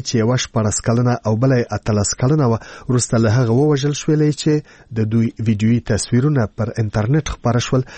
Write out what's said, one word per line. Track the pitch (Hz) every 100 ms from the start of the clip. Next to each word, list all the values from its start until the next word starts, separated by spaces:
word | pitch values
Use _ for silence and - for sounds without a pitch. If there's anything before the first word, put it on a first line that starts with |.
| -
چې | 117
یوه | 110 127
شپاړس | - 123 107 - -
کلنه | 117 123 120 107
او | 110
بله | 131 127
یې | 117 104
اتلس | - 104 98 -
کلنه | 127 156 123
وه، | 113 - - -
وروسته | 123 - 120
له | 113 120
هغه | 117 120
ووژل | 151 143 147 143
شولې | - 156 151 147
چې | 156 151 - - - 113
د | 107
دوی | 113 113 - 113
ویډیويي | 104 110 117 -
تصویرونه | 104 - 120 147 143 104 -
پر | 110 -
انټرنیټ | 107 110 110 156 - -
خپاره | 120 160 -
شول. | 135 131